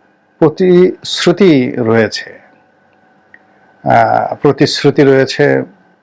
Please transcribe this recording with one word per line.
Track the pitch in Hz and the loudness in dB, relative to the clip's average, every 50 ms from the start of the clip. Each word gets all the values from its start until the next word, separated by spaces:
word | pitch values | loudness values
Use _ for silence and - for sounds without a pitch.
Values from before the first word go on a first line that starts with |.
| _ _ _ _ _ _ _ - | _ _ _ _ _ _ _ -2
প্রতিশ্রুতি | 165 156 156 - 185 180 180 180 185 180 - - - - - - - 175 170 - 202 185 151 131 123 123 - | -2 0 0 0 0 2 4 4 4 2 0 -4 -12 -10 -8 -4 -2 -2 0 2 2 2 2 2 0 -2 -4
রয়েছে, | 123 117 113 113 113 107 101 - - - - - - _ _ _ _ _ _ _ _ _ _ _ _ _ _ _ _ _ _ _ _ _ _ _ _ _ _ _ _ - | -4 -2 0 0 0 0 -2 -4 -10 -14 -16 -20 -20 _ _ _ _ _ _ _ _ _ _ _ _ _ _ _ _ _ _ _ _ _ _ _ _ _ _ _ _ -4
আহ, | 135 123 117 110 110 117 113 107 - - | 0 0 2 2 2 0 -2 -2 -4 -4
প্রতিশ্রুতি | - - 143 131 - 147 - - - - 143 - - | -2 -2 0 0 0 0 -2 -2 -2 -2 0 0 2
রয়েছে | 143 139 135 135 131 - - - 147 139 135 131 131 - - _ _ _ _ _ | 2 2 4 2 0 0 -2 -2 -2 0 0 -2 -4 -8 -12 _ _ _ _ _